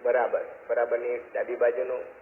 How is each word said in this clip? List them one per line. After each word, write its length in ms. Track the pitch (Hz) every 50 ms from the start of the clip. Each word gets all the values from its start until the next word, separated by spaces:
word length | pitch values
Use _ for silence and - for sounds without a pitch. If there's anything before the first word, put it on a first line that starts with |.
| -
બરાબર, 420 | 123 123 127 120 127 - - - - - - - -
બરાબરની 500 | 117 120 117 117 120 117 120 123 120 117 - -
ડાબી 280 | - 123 113 120 123 117 120
બાજુનું 400 | 120 120 127 - 127 127 123 - - - -